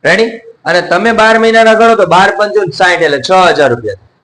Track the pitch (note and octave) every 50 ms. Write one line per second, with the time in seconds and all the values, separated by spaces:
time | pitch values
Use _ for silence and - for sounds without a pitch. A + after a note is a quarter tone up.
0 | - D3 F3 G#3 A3+ A#3 - - - - - _ _ D#3+ E3+ F3+ E3+ - F3 F3+
1 | G#3 A#3 A3+ G#3+ G#3+ A3 A3+ A3+ A3+ A3+ A3 A3+ A3+ A3 A3 A3 A3+ A3+ A3+ G#3+
2 | F#3+ E3 E3 F3+ G3 G3+ G3 G3 G#3 G#3 - - G3 E3+ - - F#3+ F3+ F3 E3
3 | E3 D3 C#3+ C3+ B2 - F#3+ F#3 F#3 E3+ D3+ C#3 D3 C3 A#2+ - A2+ G#2+ G2 -
4 | _ _ _ _